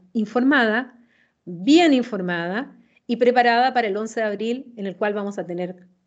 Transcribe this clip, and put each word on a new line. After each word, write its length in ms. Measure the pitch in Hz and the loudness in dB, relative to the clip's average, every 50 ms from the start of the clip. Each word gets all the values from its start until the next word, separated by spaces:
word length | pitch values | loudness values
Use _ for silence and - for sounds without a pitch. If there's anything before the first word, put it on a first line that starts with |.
| _ _ - | _ _ -4
informada, 840 | 226 214 208 - - - 269 302 277 233 220 214 233 262 - - _ _ _ _ _ _ _ _ _ _ | -4 -4 -2 -2 0 2 4 4 4 2 2 0 -2 -4 -8 -14 _ _ _ _ _ _ _ _ _ _
bien 480 | 175 180 165 185 233 294 339 349 320 277 | -14 -12 -4 2 4 6 6 6 6 4
informada 800 | 254 233 - - 196 180 180 175 170 170 175 185 220 285 - - _ _ _ _ _ _ | 2 0 -2 -4 -6 -4 -4 -4 -4 -4 -4 -4 -6 -8 -8 -14 _ _ _ _ _ _
y 80 | - 240 | -8 -2
preparada 580 | 233 240 240 240 247 240 240 233 233 254 262 254 | 2 2 4 4 4 4 4 4 4 2 2 2
para 140 | 254 233 | 0 0
el 100 | 208 190 | 0 -2
once 220 | 208 220 220 - 233 | -4 -6 -6 -4 -4
de 60 | 220 | -4
abril, 460 | 214 202 196 214 226 240 262 277 - - | -4 -4 -4 -4 -4 -4 -6 -8 -14 -12
en 80 | 226 196 | -10 -10
el 100 | 196 180 | -10 -6
cual 200 | - 214 208 202 | -4 -4 -2 -2
vamos 240 | 208 202 202 202 208 | -4 -6 -6 -8 -8
a 60 | 180 | -8
tener, 400 | 175 175 175 180 175 185 - - _ _ _ _ | -8 -6 -6 -6 -8 -10 -14 -20 _ _ _ _